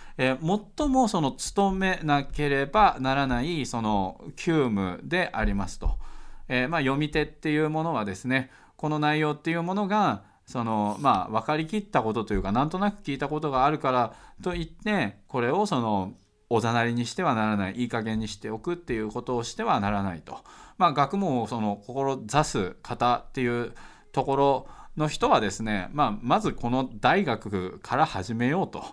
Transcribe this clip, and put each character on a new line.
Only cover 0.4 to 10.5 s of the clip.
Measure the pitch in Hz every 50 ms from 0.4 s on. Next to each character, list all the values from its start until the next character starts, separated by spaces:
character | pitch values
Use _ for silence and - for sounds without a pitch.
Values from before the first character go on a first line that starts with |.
| 165 160 190 214 214 - - -
最 | 302 294
も | 262 262 262 208
そ | - 180
の、 | 156 135 135 - - - -
努 | - 196 196
め | 190 190 190 190 185 170 156
な | 151 147 143 131
け | - - 147 147 143
れ | 139 139 139 147
ば | - 214 214 180 - -
な | 131 131 135
ら | 139 139 131
な | 127 120
い、 | 123 160 175 160 127
そ | 110 - 117
の、 | 113 107 107 101 95 92 - - - 82 - -
急 | - - 165 160 139 123
務 | 107 101 95 92 90 - -
で | - 151 180 175 - -
あ | 107 107
り | 107 101
ま | 101 98 -
す | - -
と。 | - - - - - - - - - - - - - -
え | 131 123 127
ー、 | 131
ま | 170 165
あ、 |
読 | 143 131 131 139
み | 151 147
手 | 147 160 147
っ |
て | 147 - - - 156
い | 151 151
う | 156 151
も | 156 160 160
の | 170 160
は | 117 107
で | 101 95
す | 95 -
ね、 | 123 127 135 131 131 - - - - _ -
こ | - 151
の | 151 151
内 | 151 151 151 151
容 | 156 151
っ | 147 151
て | - 165
い | 165
う | 170 170
も | 175 190
の | 202 208 185
が、 | 202 214 202 165 - 104 - - _ _ _
そ | -